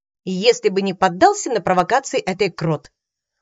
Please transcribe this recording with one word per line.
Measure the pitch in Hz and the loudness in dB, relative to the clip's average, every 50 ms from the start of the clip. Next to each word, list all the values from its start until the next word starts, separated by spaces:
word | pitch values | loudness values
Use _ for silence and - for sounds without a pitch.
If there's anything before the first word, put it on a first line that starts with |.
| _ _ _ _ - | _ _ _ _ -8
если | 190 190 180 208 240 220 - - 214 | -6 -4 0 2 2 2 2 0 -2
бы | 185 196 | 0 -2
не | 196 196 185 | -2 -4 0
поддался | - 190 185 170 185 330 403 415 415 - 320 | 0 0 0 2 4 4 4 4 2 -2 -4
на | 240 202 | -4 -2
провокации | 170 - 185 185 175 - 226 277 - - - 254 | 0 0 0 0 2 2 0 -2 0 -2 -4 -4
этой | - - 190 185 214 175 | -4 -4 -2 -2 -2 -4
крот. | - - 170 165 156 143 - - _ _ _ _ _ _ _ _ _ _ | -4 -4 -4 -2 -2 -4 -6 -12 _ _ _ _ _ _ _ _ _ _